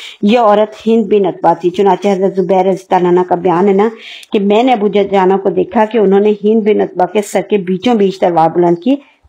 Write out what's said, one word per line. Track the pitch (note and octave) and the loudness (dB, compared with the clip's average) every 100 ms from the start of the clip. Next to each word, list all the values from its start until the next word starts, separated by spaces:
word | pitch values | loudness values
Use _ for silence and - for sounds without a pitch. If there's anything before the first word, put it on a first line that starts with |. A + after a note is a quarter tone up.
| - - | -20 -4
ये | G3+ A#3+ | 0 2
औरत | A3+ G#3 G#3+ - | 4 2 0 -4
हिंद | A3 A3+ G3 | -2 0 0
बिन | G#3+ F#3+ | 0 0
अतबा | - E3+ | -2 -2
थी। | E3+ F3+ | 0 -2
चुनाचे | F3 G3+ F3+ G3+ | 0 0 0 0
हज़रत | F#3 F#3+ | 0 -2
ज़ुबैर | F#3 F3+ F#3+ F#3+ | -2 0 0 0
रज़ियल्लाहु | F#3 - F#3 F3+ | -2 -2 -2 2
अन्हा | F3+ | 0
का | F#3 F3+ | 0 -2
बयान | F#3 E3+ G3+ | 0 0 2
है | |
ना | F#3+ A3+ A3+ - - - | 2 0 -4 -16 -20 -6
कि | G#3+ | -2
मैंने | G3 G#3 C4 | 0 2 2
अबू | A#3 G3+ | 0 0
दजाना | G3 G3 G3 F#3 F#3+ | 0 0 0 2 0
को | G3 | 0
देखा | F3+ F3 A#3+ G#3+ | -2 -2 -2 0
कि | A#3 | 0
उन्होंने | G3 G3 G#3 G#3 | 2 2 2 2
हिंद | G#3 A3+ | 2 2
बिन | G#3 G3+ | 2 0
अतबा | F#3+ F3 F3+ | -2 -2 -2
के | G#3+ | -2
सर | G#3 G3+ | -4 -6
के | F3+ G#3 | -2 -4
बीचों | F3 F#3 B3 A#3 | -2 -4 0 0
बीच | G3 F#3 | 0 0
तलवार | F3+ E3+ E3 | -2 2 0
बुलंद | E3+ F3 F3 | 2 0 0
की, | B3 C#4 - _ | -2 -4 -6 _